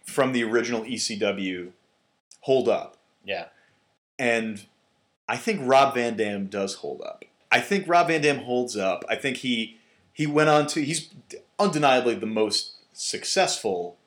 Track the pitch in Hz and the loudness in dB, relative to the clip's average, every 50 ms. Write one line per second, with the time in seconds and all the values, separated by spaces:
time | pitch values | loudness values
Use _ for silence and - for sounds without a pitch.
0 | _ - - - 135 127 127 123 117 107 113 120 117 120 120 113 110 120 123 110 | _ -6 0 0 0 2 2 0 -2 2 0 0 0 0 -4 -4 -4 -6 -6 -6
1 | - - 113 101 107 101 98 98 95 92 92 90 87 90 - _ _ _ _ _ | -4 -6 -4 -2 -2 -2 -2 -2 -4 -6 -6 -6 -10 -12 -16 _ _ _ _ _
2 | _ _ _ _ _ _ - _ - - 131 131 107 113 101 85 82 - - _ | _ _ _ _ _ _ -20 _ 0 2 2 2 4 2 0 0 -2 -10 -18 _
3 | _ _ _ _ _ 95 98 90 82 - _ _ _ _ _ _ _ _ _ _ | _ _ _ _ _ -8 -8 -8 -8 -12 _ _ _ _ _ _ _ _ _ _
4 | _ _ _ - 131 120 117 117 113 110 107 101 - _ _ _ _ _ _ _ | _ _ _ -4 0 0 0 0 0 -4 -8 -10 -14 _ _ _ _ _ _ _
5 | _ _ _ _ _ - 113 123 - - - 147 135 123 135 135 139 135 - 123 | _ _ _ _ _ -6 -6 -4 -2 -4 -4 -2 2 4 6 6 6 6 4 0
6 | 120 117 113 101 110 104 101 101 98 95 104 101 98 95 - - - 73 - - | -2 -2 0 -2 -2 -2 -2 -6 -6 -6 -4 -4 -4 -4 -6 -8 -10 -10 -10 -8
7 | - - - - - _ _ _ _ _ - 127 123 - 202 196 - 160 170 175 | -10 -14 -14 -14 -20 _ _ _ _ _ 0 0 2 2 -2 -2 0 4 4 4
8 | 175 170 165 160 147 147 139 123 120 123 123 123 123 110 101 104 95 95 90 - | 4 4 2 2 2 2 0 0 -2 -2 -2 -2 -2 -2 -4 -2 0 0 -2 -2
9 | - - 110 - - 139 123 - - 127 123 113 113 110 - _ _ _ _ _ | -4 -6 -6 -4 -2 -4 -4 -4 -2 -2 -2 -2 -2 -6 -8 _ _ _ _ _
10 | _ _ _ - 156 151 147 151 156 151 151 151 147 143 - 160 147 139 165 165 | _ _ _ -4 -4 0 2 4 6 6 6 4 4 2 -2 -2 -2 -2 -4 -6
11 | - - - - - _ - - - _ _ - 202 196 160 151 147 139 131 127 | -8 -10 -20 -20 -20 _ -20 -20 -20 _ _ 0 0 2 2 4 4 6 6 6
12 | 117 120 113 101 107 110 110 110 110 107 104 - - - - _ _ _ _ - | 4 2 0 0 -4 -4 0 0 0 2 0 -2 -4 -6 -16 _ _ _ _ -10
13 | - - - - - - - 190 180 170 - - - 110 95 90 87 87 - _ | -8 -6 -6 -6 -4 -2 0 2 2 2 0 -2 -2 -4 -4 -2 -4 -8 -10 _
14 | _ | _